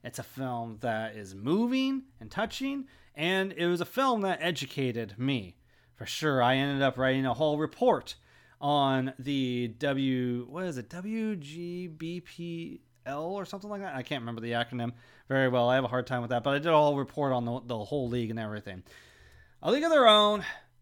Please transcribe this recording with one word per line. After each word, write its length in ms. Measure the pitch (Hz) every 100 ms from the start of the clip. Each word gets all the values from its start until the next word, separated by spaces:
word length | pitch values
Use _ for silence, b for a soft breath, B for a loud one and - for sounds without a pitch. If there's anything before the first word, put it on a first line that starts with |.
It's 160 | 123 -
a 20 |
film 540 | - - 131 123 117 110
that 360 | 120 110 110 107
is 180 | 98
moving 680 | 98 113 190 240 262 262 269 262 _
and 100 | 113
touching. 560 | - 226 - 269 277 269 B B -
And 360 | 165 190 190 170
it 100 | 175
was 140 | 175
a 40 |
film 360 | 175 - 277 226
that 180 | 196 175
educated 800 | 165 156 139 - 131 117 110 101
me, 380 | 131 131 92 - b b b _
for 100 | 120
sure. 340 | - 156 131
I 140 | 120
ended 280 | 131 139 139
up 160 | 135 123
writing 280 | 131 135 135
a 80 |
whole 240 | 117 156 151
report 560 | 151 - 247 156 - - b b b b
on 520 | 143 147 139 135 131 131
the 560 | 131 139 127 123 123 117
W, 680 | 143 135 135 127 123 120 123
what 140 | 151
is 160 | 185 135
it, 100 | 113
W 460 | 170 196 220 220
G 540 | 202 143 160 175 175 180
B 320 | 156 165 175
P 600 | 170 - 170 165 170 - _ _ -
L 240 | 143 165
or 120 | 196
something 260 | 185 202 208
like 100 | 202
that? 160 | 196 135
I 60 |
can't 200 | 123 143
remember 180 | 117 113
the 120 | 117
acronym 400 | 117 117 127 120 120 B B _
very 200 | 135 131
well. 200 | 123 120
I 60 |
have 100 | 131
a 40 | 127
hard 180 | 127 120
time 140 | 127
with 100 | 117
that, 140 | 120
but 60 | 143
I 40 | 139
did 80 | 160
a 40 | 156
whole 200 | 147 139
report 360 | 135 - 139
on 120 | 127
the, 160 | 117 120 120
the 180 | 117
whole 240 | 107 147 123
league 220 | 123 113
and 80 | 113
everything. 460 | 110 107 101 92 B B B B B B B B
A 100 | -
League 100 | 262
of 80 | 330
Their 160 | 311 240
Own, 380 | 208 208 208 180 B B _